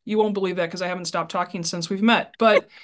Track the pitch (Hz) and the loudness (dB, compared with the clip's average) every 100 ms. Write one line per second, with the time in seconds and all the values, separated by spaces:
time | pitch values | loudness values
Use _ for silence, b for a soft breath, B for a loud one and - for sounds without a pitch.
0 | - 214 214 202 190 180 165 175 180 180 | -2 0 0 0 -2 -2 -4 -4 -6 -6
1 | 170 175 165 185 180 185 165 180 165 196 | -6 -6 -4 -4 -4 -6 -6 -6 -6 0
2 | 220 220 - - 226 208 - B | 2 2 0 2 4 4 2 B